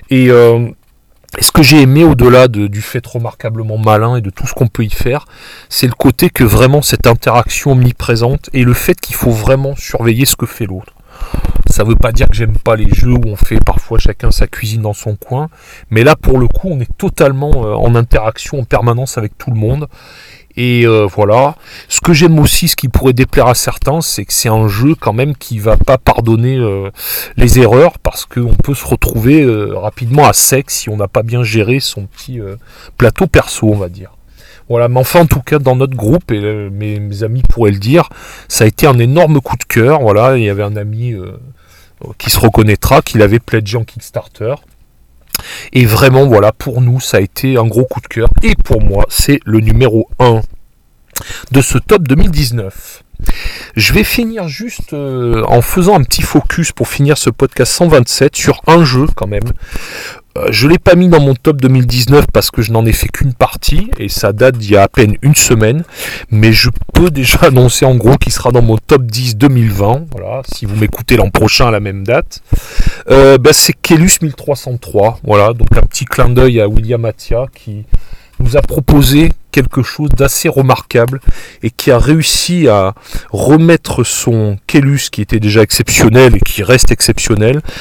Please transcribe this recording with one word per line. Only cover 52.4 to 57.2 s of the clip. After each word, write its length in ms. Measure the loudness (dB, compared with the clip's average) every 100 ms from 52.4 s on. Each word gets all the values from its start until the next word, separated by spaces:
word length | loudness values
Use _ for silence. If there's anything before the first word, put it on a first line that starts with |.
| -2 -4 -8 -14 -20 -20 _ -4 -2 -2 -4 -12 -10 -4
Je 180 | 0
vais 100 | 0
finir 440 | 0 -2 -4 -6 -10
juste, 460 | -10 -12 -12 -10
euh, 500 | -8 -8 -4 -2 -2 0
en 140 | 0
faisant 340 | 0 0 2 2
un 80 |
petit 180 | 0 -2
focus 500 | 0 -2 -2 -4 -6
pour 160 | -6 -8
finir 300 | -2 -2
ce 140 | 0